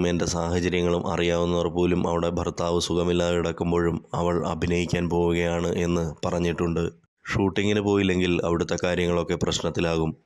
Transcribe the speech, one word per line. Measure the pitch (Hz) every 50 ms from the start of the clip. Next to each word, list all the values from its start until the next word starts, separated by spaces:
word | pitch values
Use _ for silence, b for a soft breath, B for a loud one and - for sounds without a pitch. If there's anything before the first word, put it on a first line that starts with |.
| 87 87
എൻ്റെ | 87 85 85
സാഹചര്യങ്ങളും | 82 87 85 82 85 87 90 87 90 85 90 87 87 87 90 90
അറിയാവുന്നവർ | - 85 82 87 87 85 85 87 87 87 87 85 85
പോലും | 82 87 87 90 87 87 90 85
അവിടെ | 85 85 85 87
ഭർത്താവ് | 87 87 85 85 78 - 87 85 87 87
സുഖമില്ലാതെ | 82 - 87 87 87 90 87 87 87 87 87
കിടക്കുമ്പോഴും | 87 82 85 82 - 90 87 87 87 85 85 80 82 - - -
അവൾ | 78 87 87 87 85 78
അഭിനയിക്കാൻ | 90 85 80 82 85 87 90 87 80 - 87 87 82
പോവുകയാണ് | 85 85 85 85 85 87 87 85 85 85 87 85 87 -
എന്ന് | 87 85 87 87 82 80 73 -
പറഞ്ഞിട്ടുണ്ട്. | - 90 85 87 87 85 80 78 90 85 82 85 85 85 - - _ _ _ _ _
ഷൂട്ടിങ്ങിന് | - - - 98 98 95 107 98 104 104 104
പോയില്ലെങ്കിൽ | 101 101 101 101 98 95 90 92 90 87 87 - -
അവിടുത്തെ | 85 85 85 87 - 90 85
കാര്യങ്ങളൊക്കെ | - 90 87 87 90 87 87 87 85 82 90
പ്രശ്നത്തിലാകും. | 80 - 82 80 - - 85 82 - 87 82 82 82 80 80 78 - _